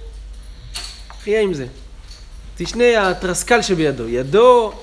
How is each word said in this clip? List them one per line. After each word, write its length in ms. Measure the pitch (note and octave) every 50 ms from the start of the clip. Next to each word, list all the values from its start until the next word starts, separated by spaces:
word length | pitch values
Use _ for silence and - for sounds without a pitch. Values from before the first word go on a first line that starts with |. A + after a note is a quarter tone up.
| - - - - - - - - - - - - - - - - - - - - - - - -
חיה 180 | - G#3 G#3 A3
עם 140 | G#3+ G3 E3+
זה. 120 | C#3+ B2+ A#2+ B2 - - - - - - - - - - - - - - - -
תשנה 540 | - F3 E3 - A3+ A#3+ A#3+ A#3 A3 G3 F#3
התרסקל 520 | F3 - - F#3 F3 - - - A#3+ A#3
שבידו. 460 | G3 - F#3+ D#3+ D#3 D3 C3 A#2+ A2+ A2+
ידו, 640 | A#2+ B2 C3 C#3 D3+ G#3 A#3+ B3 B3 A#3+ A3+ G#3 - -